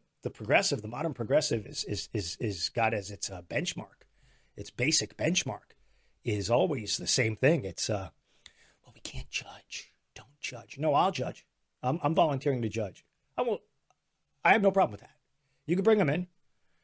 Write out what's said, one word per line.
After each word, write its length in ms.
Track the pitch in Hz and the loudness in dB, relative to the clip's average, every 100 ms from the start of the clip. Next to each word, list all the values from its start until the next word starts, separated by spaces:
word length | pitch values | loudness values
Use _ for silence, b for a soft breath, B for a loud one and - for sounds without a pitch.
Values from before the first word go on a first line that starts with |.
| _ _ | _ _
the 80 | - | -10
progressive, 520 | - 104 151 196 131 | -8 0 2 2 -2
the 60 | 104 | -4
modern 260 | 131 160 | -6 -6
progressive 500 | 139 110 143 147 117 101 | -4 0 0 2 -2 -6
is, 180 | 98 | -10
is, 240 | - 98 - | -6 -6 -4
is, 240 | 110 90 - | -6 -6 -4
is 300 | 113 90 - | -6 -4 -6
got 220 | - 113 | -2 -2
as 180 | 110 98 | -2 -6
its, 200 | 101 - | -8 -8
uh, 120 | 92 | -10
benchmark, 640 | 82 113 170 - 104 _ _ _ _ _ _ - | -8 -6 -4 -6 -10 _ _ _ _ _ _ -14
its 140 | - | -10
basic 460 | - 127 - 110 - | -4 0 0 -2 -2
benchmark 600 | 135 185 - 101 _ _ _ _ _ _ | 0 0 -2 -6 _ _ _ _ _ _
is 260 | - 104 98 | -4 -2 2
always 460 | 120 180 135 101 - | 2 2 -2 -4 -4
the 100 | 87 | 0
same 300 | - 113 110 | 0 0 2
thing. 280 | 135 165 | 2 2
It's, 240 | 95 - - | -2 -6 -4
uh, 200 | 104 90 - _ b b b b b | -4 -6 -14 _ b b b b b
"Well, 100 | _ | _
we 60 | - | -16
can't 300 | - - - | -12 -10 -8
judge. 640 | - - - - - - _ _ | -8 -10 -16 -16 -16 -16 _ _
Don't 260 | - - _ | -20 -20 _
judge." 360 | - 120 - 131 | -12 -12 -14 -2
No, 160 | 151 | 4
I'll 180 | 143 180 | 6 4
judge. 340 | 156 127 - - _ _ _ | 2 -4 -6 -16 _ _ _
I'm, 180 | 127 151 | -2 0
I'm 120 | 147 | 2
volunteering 480 | 165 165 135 143 131 | 4 4 2 0 0
to 60 | 113 | 0
judge. 360 | 110 101 90 _ _ _ - | -2 -6 -8 _ _ _ -4
I 60 | |
won't, 180 | 254 202 _ _ _ _ _ _ _ _ | -2 -2 _ _ _ _ _ _ _ _
I 80 | 170 | 4
have 100 | 214 | 6
no 100 | 196 | 6
problem 180 | 196 156 | 4 2
with 120 | 104 | 0
that. 140 | - _ _ _ _ _ - | -16 _ _ _ _ _ -2
You 100 | 180 | 2
can 80 | |
bring 160 | 190 214 | 4 4
'em 100 | 151 | 4
in. 160 | 156 180 _ _ _ _ _ | 0 -4 _ _ _ _ _